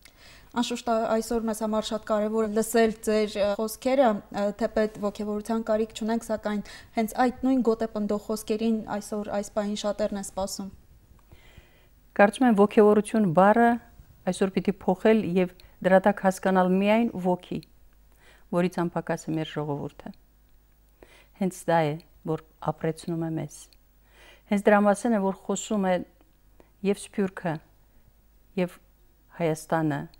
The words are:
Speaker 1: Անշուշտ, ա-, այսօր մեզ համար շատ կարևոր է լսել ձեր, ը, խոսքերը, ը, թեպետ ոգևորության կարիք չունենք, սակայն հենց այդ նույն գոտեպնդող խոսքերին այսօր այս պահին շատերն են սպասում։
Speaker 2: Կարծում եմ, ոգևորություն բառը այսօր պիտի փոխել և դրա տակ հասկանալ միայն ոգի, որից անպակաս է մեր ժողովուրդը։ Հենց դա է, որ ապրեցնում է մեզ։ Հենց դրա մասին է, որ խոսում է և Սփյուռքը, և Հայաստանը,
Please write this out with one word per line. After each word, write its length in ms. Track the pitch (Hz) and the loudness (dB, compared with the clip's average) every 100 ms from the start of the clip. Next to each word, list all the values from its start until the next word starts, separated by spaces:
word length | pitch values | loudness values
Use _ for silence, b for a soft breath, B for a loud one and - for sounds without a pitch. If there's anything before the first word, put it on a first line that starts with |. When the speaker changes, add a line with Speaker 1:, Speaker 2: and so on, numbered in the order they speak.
| B B B B B | B B B B B
Speaker 1:
Անշուշտ, 360 | 240 240 240 - | -6 -4 -4 -2
ա-, 220 | 226 226 | -2 0
այսօր 340 | 220 226 240 | -2 0 -4
մեզ 180 | 226 214 | -2 -4
համար 260 | 220 220 208 | -2 -2 -2
շատ 180 | 214 - | -8 -2
կարևոր 400 | 214 214 220 214 | -2 0 -2 0
է 60 | |
լսել 420 | 214 214 233 226 214 | -2 0 2 2 0
ձեր, 400 | 214 214 208 208 | -2 0 0 -2
ը, 140 | 202 202 | -2 -2
խոսքերը, 520 | 220 - 254 262 247 | -4 -4 0 4 4
ը, 380 | 208 - - 202 | 2 -6 -4 -4
թեպետ 480 | 196 220 226 214 - | -2 -2 0 -2 -2
ոգևորության 640 | 202 208 208 208 208 226 226 | -8 -6 -6 -6 -4 -4 -2
կարիք 260 | 214 220 | -2 -2
չունենք, 340 | - 214 233 - | -6 -4 -4 -4
սակայն 340 | 214 208 208 - B B | -6 -4 -6 -6 B B
հենց 260 | - 220 - | -4 -4 0
այդ 260 | 247 247 | 0 2
նույն 240 | 254 269 233 | 0 2 2
գոտեպնդող 560 | 226 226 214 208 208 | 0 -4 -4 -2 -4
խոսքերին 560 | - 214 - 214 226 220 220 | -4 -8 -4 -2 0 -2 -4
այսօր 380 | 208 - 214 208 | -8 -6 -8 -6
այս 200 | 202 208 | -6 -4
պահին 240 | - 208 208 | -4 -4 -4
շատերն 400 | 208 202 208 202 | -4 -2 -4 -4
են 40 | 190 | -8
սպասում։ 440 | - 196 - 196 - - - _ - _ b b b b b b _ _ - | -8 -8 -8 -12 -14 -20 -20 _ -20 _ b b b b b b _ _ 2
Speaker 2:
Կարծում 320 | 202 - 254 | 4 4 2
եմ, 120 | 202 | 6
ոգևորություն 680 | 202 - 208 214 208 226 196 | 4 6 6 6 2 0 2
բառը 380 | 156 196 220 233 233 - - - - | 6 6 6 4 2 -6 -20 -20 -8
այսօր 340 | - 180 196 190 | -6 -2 -2 0
պիտի 220 | 180 - | -2 -2
փոխել 460 | - 180 220 226 - | -2 2 4 2 2
և 220 | 185 180 - b b | 0 0 -4 b b
դրա 220 | 180 190 | 4 6
տակ 240 | 202 202 190 | 4 2 -2
հասկանալ 460 | 185 196 190 185 185 | 0 0 2 4 2
միայն 360 | 202 220 233 - | 4 2 0 -2
ոգի, 460 | 180 180 - - - - - _ _ b b b b | -2 -2 -4 -12 -12 -20 -20 _ _ b b b b
որից 320 | 175 180 180 175 | -2 -2 -2 -4
անպակաս 420 | 170 - 165 - | -4 -6 -6 -4
է 60 | |
մեր 240 | 160 156 151 | -6 -4 -6
ժողովուրդը։ 640 | 151 143 147 - - - _ _ _ _ _ _ _ _ B B B | -6 -6 -8 -14 -18 -18 _ _ _ _ _ _ _ _ B B B
Հենց 280 | _ 185 - | _ -6 -4
դա 140 | - 165 | 0 2
է, 140 | 151 156 - _ | 2 -4 -12 _
որ 220 | - 156 - _ | -8 -8 -8 _
ապրեցնում 640 | 156 - 165 160 - 165 165 | -6 -4 -6 -6 -6 -6 -4
է 40 | |
մեզ։ 240 | 156 147 - - _ _ _ b b b b _ | -6 -8 -14 -20 _ _ _ b b b b _
Հենց 120 | 202 | 2
դրա 160 | 214 208 | 6 6
մասին 360 | 208 196 240 220 | 6 2 2 0
է, 20 | |
որ 180 | 190 190 | 0 -4
խոսում 480 | - 196 - 214 190 | -6 -6 -2 -2 0
է 60 | 180 - _ _ _ _ _ b _ | -2 -4 _ _ _ _ _ b _
և 200 | 196 202 | -4 -4
Սփյուռքը, 520 | - - 190 - 180 151 - _ _ _ _ _ _ _ _ - | -6 -4 -4 -4 -6 -6 -10 _ _ _ _ _ _ _ _ -4
և 200 | 175 - _ _ _ _ _ | -4 -6 _ _ _ _ _
Հայաստանը, 680 | - 165 156 - 165 156 143 165 | -4 -2 -2 -2 0 0 -4 -8